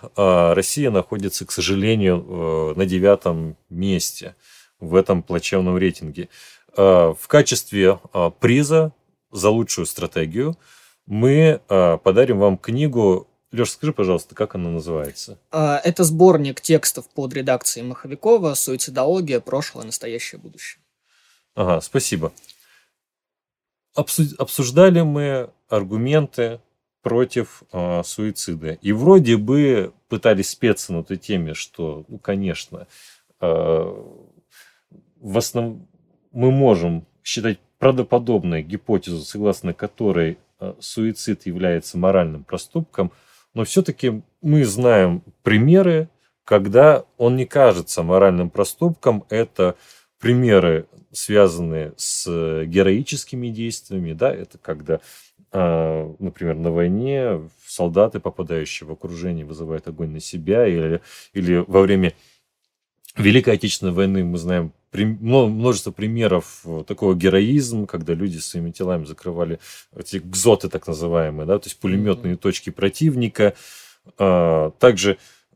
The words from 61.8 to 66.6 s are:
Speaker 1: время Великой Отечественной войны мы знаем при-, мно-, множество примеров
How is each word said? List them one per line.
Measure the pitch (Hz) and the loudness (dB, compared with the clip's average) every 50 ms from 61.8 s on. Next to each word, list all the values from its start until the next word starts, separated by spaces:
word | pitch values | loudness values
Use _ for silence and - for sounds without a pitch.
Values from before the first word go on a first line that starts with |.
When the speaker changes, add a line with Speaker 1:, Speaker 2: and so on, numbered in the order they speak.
Speaker 1:
время | 98 92 101 95 92 82 - _ _ _ _ _ _ _ _ _ _ _ _ _ _ _ _ _ - - - | 6 6 4 2 2 0 -2 _ _ _ _ _ _ _ _ _ _ _ _ _ _ _ _ _ -20 -14 -6
Великой | - 101 104 113 127 - 123 107 | 0 2 4 4 4 4 4 2
Отечественной | 95 - 101 - - 95 92 85 | 2 0 -4 -6 -4 -4 -4 -2
войны | 92 98 95 98 95 90 | 0 0 0 0 0 -2
мы | 87 87 85 | -2 -4 -4
знаем | 82 90 92 90 85 78 - _ _ _ | -4 -2 -2 -2 -4 -4 -8 _ _ _
при-, | - 95 104 | -6 -4 -2
мно-, | 110 110 98 113 117 131 135 120 107 | -2 -4 -4 -2 2 4 4 4 2
множество | 110 110 117 127 117 98 - 107 | 0 0 0 0 0 0 -4 -10
примеров | - - 107 107 113 117 113 104 92 87 - - - - | -10 -8 -6 -4 -2 -2 0 0 0 0 -2 -6 -12 -18